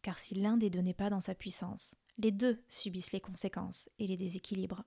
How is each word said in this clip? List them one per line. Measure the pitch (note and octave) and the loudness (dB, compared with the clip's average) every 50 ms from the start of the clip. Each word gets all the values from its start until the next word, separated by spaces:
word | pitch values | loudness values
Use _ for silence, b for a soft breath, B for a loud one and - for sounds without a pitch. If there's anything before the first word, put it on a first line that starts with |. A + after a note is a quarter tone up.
Car | - G3+ F3 | -4 -6 -6
si | - - - F#3+ | -6 -6 -4 0
l'un | F#3+ G3 G#3 A3+ | 2 4 6 6
des | A#3 A3 G3+ | 6 6 4
deux | F3 F3+ | 4 4
n'est | F#3 F3+ F3+ | 2 2 2
pas | - G3 G#3 | 2 0 2
dans | G#3 F#3+ | 2 0
sa | F#3 - F#3 | 0 -2 -4
puissance, | - - G3 - - F#3 F3+ G3+ G3 - - - _ _ _ _ | -6 -4 -6 -4 -4 -4 -6 -6 -8 -8 -10 -10 _ _ _ _
les | - G#3+ A3 | 2 4 4
deux | G3+ G3 B3 B3+ A3+ A#3 - _ | 4 6 4 4 4 2 -2 _
subissent | - - - G#3 F3+ F#3 F3+ - | -10 -6 -6 -4 -4 -4 -4 -2
les | - F#3+ | -4 -4
conséquences | - - F#3 - - F#3+ - F3 F#3 F#3 F3+ - - - _ - | -4 -4 -4 -2 -2 0 -2 -2 -6 -4 -6 -8 -10 -10 _ -4
et | G#3+ | -2
les | F#3+ F#3+ | -2 0
déséquilibres. | F3 F#3+ F3+ F3 F#3 - - G#3 F#3+ F#3 F3+ F3+ F#3 G#3+ | -2 -2 -4 -4 -6 -6 -4 -2 -2 -2 -4 -4 -8 -10